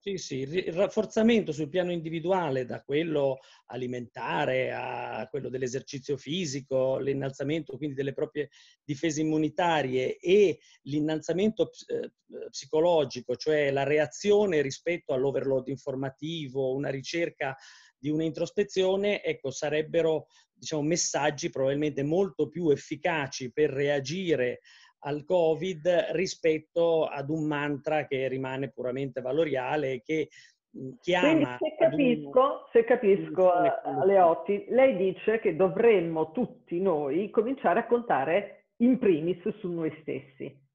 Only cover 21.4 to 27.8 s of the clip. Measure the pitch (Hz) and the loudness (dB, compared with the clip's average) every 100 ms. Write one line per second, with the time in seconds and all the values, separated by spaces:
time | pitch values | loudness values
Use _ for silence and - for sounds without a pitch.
21.4 | 170 - 135 143 151 135 143 165 196 151 | -6 -2 0 0 -2 -2 -2 0 0 -2
22.4 | 143 165 170 139 - 143 180 165 139 - | -4 0 2 2 0 -6 -2 -2 -2 -6
23.4 | 127 131 151 131 143 143 131 175 180 143 | -8 0 0 2 0 0 -2 -6 0 2
24.4 | 123 117 _ - - _ 147 147 147 180 | 0 -4 _ -20 -20 _ -8 -8 0 2
25.4 | 165 156 185 170 156 175 - 160 185 - | 2 2 -2 -2 2 2 2 -2 -4 0
26.4 | 165 160 156 - 170 165 147 143 139 160 | 0 0 -2 0 2 4 0 -2 -4 -2
27.4 | 151 147 147 143 | -2 -2 -2 -4